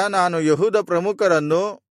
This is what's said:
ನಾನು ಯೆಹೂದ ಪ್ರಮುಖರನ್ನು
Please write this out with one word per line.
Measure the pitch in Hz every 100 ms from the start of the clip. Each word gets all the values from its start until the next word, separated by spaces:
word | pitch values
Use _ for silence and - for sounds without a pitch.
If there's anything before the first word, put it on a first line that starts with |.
| 202
ನಾನು | 196 180 165
ಯೆಹೂದ | 156 147 208 214
ಪ್ರಮುಖರನ್ನು | 190 170 190 202 202 160 147 160 208 202 _